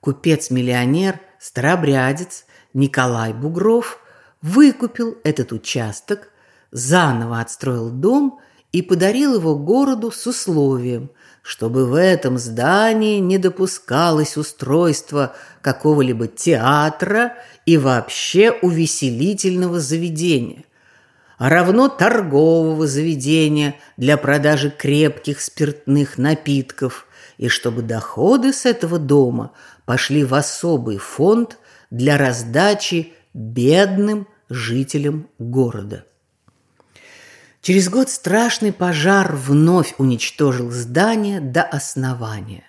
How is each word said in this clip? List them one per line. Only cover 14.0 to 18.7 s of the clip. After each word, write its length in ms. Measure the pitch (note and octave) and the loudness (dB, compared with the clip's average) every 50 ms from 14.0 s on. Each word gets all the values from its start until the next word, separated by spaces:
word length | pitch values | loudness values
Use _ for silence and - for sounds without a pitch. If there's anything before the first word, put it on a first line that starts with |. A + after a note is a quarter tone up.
| E3+ F3 D#3+ D3+ D3+ C#3+ - | 2 2 2 2 0 0 -2
устройства 1000 | D3 D3+ - - _ C#3 B2 C#3 E3 F3 E3+ D3 - - - C#3+ C#3+ C#3 A#2+ - - - - - _ | -6 -8 -8 -8 _ -4 0 2 2 2 2 0 -2 -6 -4 -2 -2 -2 -2 -6 -14 -20 -20 -20 _
какого-либо 680 | - C#3 C3 - - D#3 D3+ D3 C3+ B2+ B2 A2 A#2 A2 | -4 -4 -4 0 0 2 4 4 2 2 0 -2 -4 -6
театра 1040 | - - - E3+ D#3+ A#2 A2 B2+ C#3+ D3 D3 D#3 D#3 - F3+ F3+ G3+ A3 A#3+ A#3+ A#3+ - - - - _ _ | -6 -4 0 2 2 2 2 2 2 2 2 0 -2 -4 -4 -2 0 0 0 -2 -4 -12 -20 -20 -20 _ _
и 100 | - E3 | 4 4
вообще 760 | D#3 C3 C3+ B2+ A#2+ - - - - - - - F3+ G#3 A#3 | 4 4 2 0 0 -2 -4 -8 -8 -8 -2 4 4 4 4
увеселительного 1300 | A#3+ A3+ - F3+ | 4 2 0 0